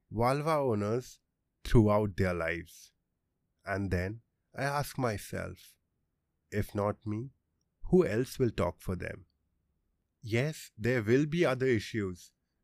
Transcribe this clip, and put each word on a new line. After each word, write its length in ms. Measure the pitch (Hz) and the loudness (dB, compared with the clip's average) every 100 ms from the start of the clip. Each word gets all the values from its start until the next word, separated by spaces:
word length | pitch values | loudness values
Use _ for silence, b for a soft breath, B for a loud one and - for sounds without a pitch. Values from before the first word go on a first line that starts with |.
| - | -10
vulva 460 | 101 117 139 147 156 | -2 0 2 0 0
owners, 640 | 139 104 101 117 - - _ _ _ _ | 0 0 0 -2 -4 -14 _ _ _ _
throughout 540 | - 123 104 104 107 92 | 4 6 8 6 2 0
their 160 | 92 | 0
lives." 580 | 87 82 85 82 - - _ _ _ _ _ _ _ | 0 -2 -4 -6 -18 -20 _ _ _ _ _ _ _
And 280 | - 98 98 | -6 -4 -2
then 320 | 90 92 113 _ _ _ | -2 -2 -6 _ _ _
I 100 | - | -6
ask 340 | 139 143 139 - | -4 -2 -4 -2
myself, 760 | 127 101 - 95 90 90 - _ _ _ _ _ _ _ _ | -2 -2 -6 -8 -8 -12 -20 _ _ _ _ _ _ _ _
if 240 | 101 101 104 | -6 -4 -2
not 320 | 101 101 104 | -2 -2 -6
me, 240 | 104 135 - _ _ _ _ - | -6 -8 -14 _ _ _ _ 0
who 140 | 185 165 | 2 4
else 320 | 107 127 - | 0 -2 0
will 140 | 123 | -2
talk 300 | - 87 - | 0 -2 -4
for 160 | - 92 | -6 -6
them? 280 | - - - _ _ _ _ _ _ _ _ _ | -6 -12 -16 _ _ _ _ _ _ _ _ _
Yes, 500 | 107 113 143 156 - - | -4 -2 -2 -4 -14 -6
there 240 | 107 127 | 0 0
will 260 | 104 127 151 | 4 4 4
be 180 | 165 160 | 2 0
other 220 | 127 131 | 2 2
issues. 680 | 117 - 117 98 90 - _ _ _ | 0 0 -4 -4 -6 -16 _ _ _